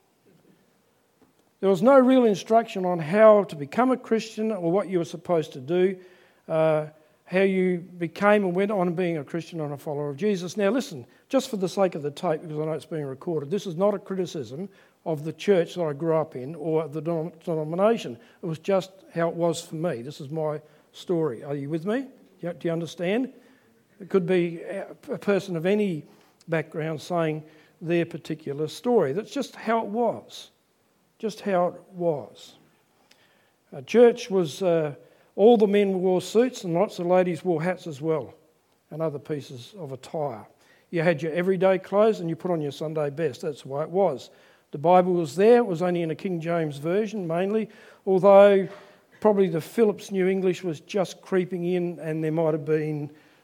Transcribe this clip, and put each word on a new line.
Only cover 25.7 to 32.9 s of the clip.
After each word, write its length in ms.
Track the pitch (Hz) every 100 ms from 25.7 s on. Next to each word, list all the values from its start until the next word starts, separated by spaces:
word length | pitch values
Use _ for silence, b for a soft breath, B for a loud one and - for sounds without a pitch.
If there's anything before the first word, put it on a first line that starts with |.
| 208 202 160 - b b b -
background 520 | 160 - 175 156 156
saying 440 | - 175 160 156 151 b b b
their 240 | 160 170
particular 600 | 170 165 - 156 - 143 156
story. 440 | - 240 240 147
That's 180 | 165 220
just 240 | 285 -
how 240 | - - 226
it 80 | 220
was. 640 | 214 233 123 - - - _ _ _ _ _ _ _
Just 220 | 220 -
how 280 | 208 185 175
it 120 | 175 -
was. 640 | 185 170 147 107 - - - _ b b